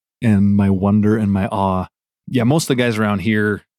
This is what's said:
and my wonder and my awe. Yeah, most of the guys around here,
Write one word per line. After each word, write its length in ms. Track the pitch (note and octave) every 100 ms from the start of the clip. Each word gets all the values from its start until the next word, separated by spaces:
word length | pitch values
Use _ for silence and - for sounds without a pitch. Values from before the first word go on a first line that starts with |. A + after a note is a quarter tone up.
| _ -
and 320 | A2+ G2+ G2+ G2+
my 140 | G2
wonder 460 | F#2+ G2+ G#2 G#2 A2
and 160 | G2+
my 140 | G2 G2+
awe. 380 | G#2 G2 F#2 F2 _ _ _ -
Yeah, 180 | A#2+
most 200 | A#2 D#3+
of 40 | - B2+
the 60 |
guys 160 | A#2+ A2
around 220 | G#2+ G2+
here, 420 | G2 G#2+ G#2+ F#2+ _